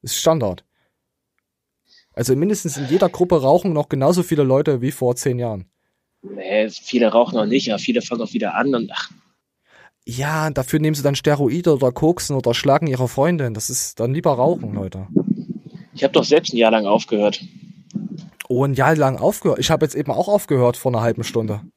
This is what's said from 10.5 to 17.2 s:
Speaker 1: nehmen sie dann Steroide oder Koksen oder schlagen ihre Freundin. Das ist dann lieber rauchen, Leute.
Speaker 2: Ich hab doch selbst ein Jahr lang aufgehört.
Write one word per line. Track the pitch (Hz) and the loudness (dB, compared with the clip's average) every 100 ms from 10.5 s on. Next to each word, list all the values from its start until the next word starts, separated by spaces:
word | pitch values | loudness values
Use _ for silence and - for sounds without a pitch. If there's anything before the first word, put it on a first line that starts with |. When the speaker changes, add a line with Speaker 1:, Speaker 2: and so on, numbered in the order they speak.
| 135 131 156 | -2 -2 0
Speaker 1:
nehmen | 151 151 | 0 2
sie | |
dann | 143 139 | 0 0
Steroide | - 143 139 147 175 | 0 2 2 2 2
oder | 143 127 | 4 2
Koksen | 123 156 175 - 139 | 2 0 0 -2 -2
oder | 123 | 0
schlagen | 120 147 143 160 | 0 2 2 2
ihre | 131 127 | 0 -2
Freundin. | - 147 175 131 | 2 0 2 -2
Das | 110 - | -4 -6
ist | 131 - - | -6 -6 -4
dann | 113 | -2
lieber | 139 170 | 0 0
rauchen, | 131 131 175 - | 2 2 0 -4
Leute. | 104 95 95 95 - - - - - - - - | -6 -6 -8 -2 -2 0 -4 -4 -12 -14 -20 -20
Speaker 2:
Ich | - | -2
hab | 139 | 2
doch | 170 | 2
selbst | 123 151 - | 4 2 2
ein | 120 | 2
Jahr | 113 | 4
lang | 110 101 | 4 2
aufgehört. | 107 - 107 | 0 0 0